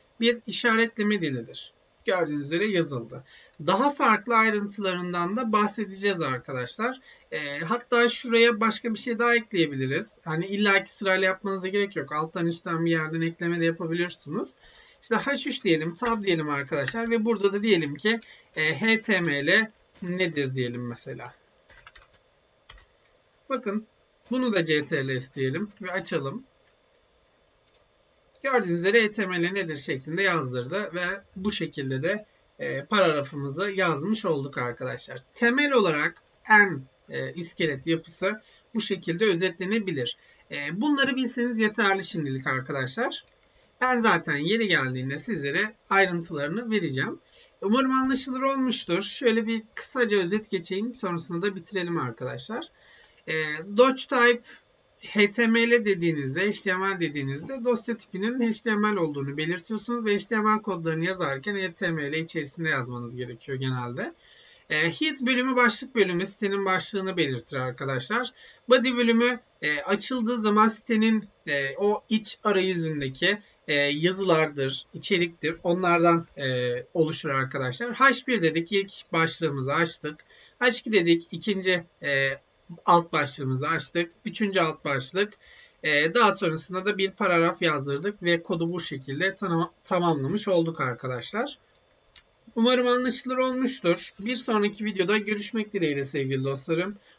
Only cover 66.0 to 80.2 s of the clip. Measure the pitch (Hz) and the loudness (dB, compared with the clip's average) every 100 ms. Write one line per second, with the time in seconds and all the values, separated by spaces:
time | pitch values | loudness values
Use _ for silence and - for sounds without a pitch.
66 | 185 175 190 - 196 196 196 185 - 202 | 2 2 -2 -4 -2 0 0 0 -2 -4
67 | 190 175 147 127 - 135 127 123 135 131 | -2 0 0 -2 -6 -6 -4 -4 -4 -4
68 | 131 220 240 - - - - 254 247 240 | -2 -2 -4 -10 -20 -6 4 4 4 2
69 | 233 233 240 240 _ - 151 147 151 202 | 4 4 4 0 _ -6 -2 -2 0 -2
70 | - 262 226 240 214 208 220 220 - 220 | 0 -2 0 0 4 6 4 2 -2 2
71 | 220 220 - _ - 143 139 156 208 214 | 4 2 -2 _ -4 -2 -2 0 0 0
72 | - 220 220 - 214 190 190 175 160 151 | 0 -2 -2 -4 0 2 2 0 -2 -2
73 | 135 131 175 202 - _ - 147 143 147 | -4 0 0 0 -4 _ -2 2 2 2
74 | 170 190 190 160 156 143 135 135 - 165 | 0 2 4 4 4 0 -4 -4 -10 -8
75 | - 180 175 - 156 165 180 180 185 170 | 0 0 0 -2 -4 -2 0 2 4 4
76 | 170 170 170 - 131 127 123 123 - 175 | 6 4 0 -6 -2 0 0 -2 -4 0
77 | 156 131 156 135 131 139 127 127 240 233 | 0 0 -2 -2 -2 -2 -4 -4 -6 2
78 | 269 240 - 233 165 160 165 196 196 - | 4 4 0 2 2 0 0 -2 -2 -8
79 | - 170 165 - 160 139 131 151 165 - | -4 0 0 0 -2 -2 -2 0 0 -2
80 | 151 156 | -10 -12